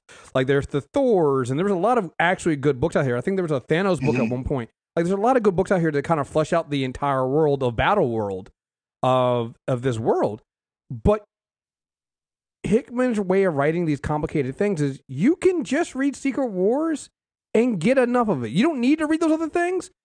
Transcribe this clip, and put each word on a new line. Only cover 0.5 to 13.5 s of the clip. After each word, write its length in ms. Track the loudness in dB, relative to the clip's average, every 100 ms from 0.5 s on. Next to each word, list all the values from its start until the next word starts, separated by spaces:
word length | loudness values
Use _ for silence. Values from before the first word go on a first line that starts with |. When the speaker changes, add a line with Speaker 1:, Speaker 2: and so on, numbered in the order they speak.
| 0 0
Speaker 1:
the 140 | -6
Thors, 680 | -2 0 2 4 2 2 0
and 80 | -2
there 60 |
was 100 | 0
a 40 | 0
lot 200 | 2 0
of 140 | -2 -2
actually 380 | 0 0 0 0
good 220 | 0 0
books 160 | 0 0
out 80 |
here. 140 | 0 0
I 40 |
think 160 | -2 -2
there 60 |
was 80 | -2
a 80 | -4
Thanos 380 | 0 0 2 0
book 140 | 0
at 80 | 0
Speaker 2:
Mm-hmm. 80 | 0
Speaker 1:
one 120 | -2
point. 260 | -4 -4 -6 _ _ -4
Like, 80 | 0
there's 120 | 0
a 20 |
lot 160 | 2 4
of 60 |
good 140 | 2 0
books 160 | 0
out 80 | 2
here 100 | 2
to 140 | -2
kind 160 | 0 -2
of 80 | 0
flesh 260 | -2 0
out 160 | 0 -2
the 140 | -4
entire 440 | -4 -2 -2 0 0
world 360 | 2 2 2
of 120 | 0 0
Battle 360 | 0 2 0
World 400 | 0 -4 -6 -12 _ _ _ _ -4
of, 540 | 0 2 2 0 -2 -8 -6
of 140 | -2
this 160 | -2 -2
world. 460 | 0 0 0 -4 _ _ _ _ -14
But 320 | -2 0 0 -2 _ _ _ _ _ _ _ _ _ _ _ _ _
Hickman's 560 | 0 0 0 -2 0 0
way 240 | 0 2
of 120 | 2